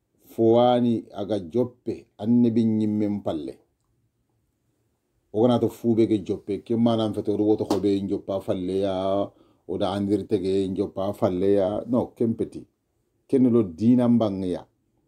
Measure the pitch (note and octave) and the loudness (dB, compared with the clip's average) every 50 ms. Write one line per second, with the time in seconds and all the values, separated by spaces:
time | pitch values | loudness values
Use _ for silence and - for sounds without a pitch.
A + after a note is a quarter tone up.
0 | _ _ _ _ _ - - - A2+ A2+ A2+ A#2+ A#2+ B2 B2 B2 A#2+ A#2+ A#2 G#2 | _ _ _ _ _ -10 -2 2 4 4 6 6 4 4 4 2 2 0 0 -2
1 | - - - F#2 G#2 F2+ A2 G2+ F2 D#2+ F2+ A#2+ B2+ A#2+ - _ _ A2+ F#2+ - | -4 -8 -12 -10 -6 -6 -6 -6 -6 -4 -4 -4 -4 -4 -6 _ _ -10 -10 -10
2 | - _ _ - G#2 A2 A#2+ A#2+ A#2+ A#2 A2 A#2 A2+ A2 A2 G#2+ G#2+ G#2 G#2+ G#2+ | -14 _ _ -6 -2 2 2 4 4 2 2 2 2 2 0 0 0 -2 -2 -2
3 | G#2+ G2+ G#2 G2+ - G2+ F2+ D#2 C#2 B1+ B1+ - _ _ _ _ _ _ _ _ | -2 -2 -4 -4 -4 -6 -6 -6 -8 -12 -14 -16 _ _ _ _ _ _ _ _
4 | _ _ _ _ _ _ _ _ _ _ _ _ _ _ _ _ _ _ _ _ | _ _ _ _ _ _ _ _ _ _ _ _ _ _ _ _ _ _ _ _
5 | _ _ _ _ _ _ - G#2+ A#2 B2 B2 A2+ A#2 G#2+ - - - A#2 A2 G#2+ | _ _ _ _ _ _ 0 2 2 4 4 2 0 -2 -4 -2 -2 0 2 2
6 | A2+ F#2+ A2 G#2 E2+ - G2+ F2+ - - G2 F#2+ - - A#2 A2+ A#2 A#2 A2+ A2 | 2 2 0 -2 -2 -4 -6 -6 -6 -8 -8 -6 -4 -4 0 2 2 2 2 0
7 | A2 G#2+ G2+ G#2 G2+ G#2+ G2+ G2+ G#2 G#2+ A2 G#2 G#2 G2 G#2 F#2+ F#2 G2+ G2 G2 | 0 -2 -4 -4 -4 -2 -2 0 2 2 2 2 0 -2 -2 0 0 0 0 0
8 | G2 G2 G2+ F#2 - - G2 F#2+ - - G2+ F#2+ F2+ F2+ F#2+ F#2+ G2 G2 F#2+ F#2 | -2 -4 -6 -6 -4 -6 -6 -6 -4 -4 -4 -4 -4 -4 -2 -2 -2 -2 -2 -2
9 | F#2+ G2 F#2+ G2+ G2+ G2+ - _ _ _ _ _ _ - F#2 F#2+ G2+ F#2 G2 G2+ | -2 -2 -2 -2 -2 -4 -8 _ _ _ _ _ _ -10 -6 -4 -4 -2 -2 -2
10 | G2+ G2 G#2 G2 F#2+ - A2 F#2+ F2+ F#2+ F#2+ G2 G2 F#2 F#2+ - E2 - - F#2+ | -2 0 -2 -2 -2 -2 -4 -2 0 0 0 0 -2 -2 -2 -4 -4 -4 -6 -6
11 | F#2+ G2+ G2+ - - G2+ F#2 F2+ F#2+ G2 G2+ G2+ F#2+ F#2 G#2 G#2 - - B2+ A#2 | -6 -6 -2 -2 -2 0 0 0 2 2 2 2 2 0 -2 -4 -4 -2 -2 -2
12 | F#2+ - - - A#2+ A2+ A2+ - - - - - - - _ _ _ _ _ _ | -2 -2 -4 -4 -2 -2 -2 -4 -6 -8 -10 -14 -18 -20 _ _ _ _ _ _
13 | _ _ _ _ _ - - C3 B2+ B2+ A2+ A#2+ G#2+ F2+ D#2+ E2 G#2 A#2 B2+ B2 | _ _ _ _ _ 0 2 4 4 4 4 4 2 0 -2 0 2 4 4 4
14 | B2 A#2 A#2+ A2+ A2+ G#2 G2 F#2+ G2 F2+ F2 D2+ - _ _ _ _ _ _ _ | 4 4 4 4 2 0 -2 -4 -4 -4 -6 -6 -8 _ _ _ _ _ _ _
15 | _ | _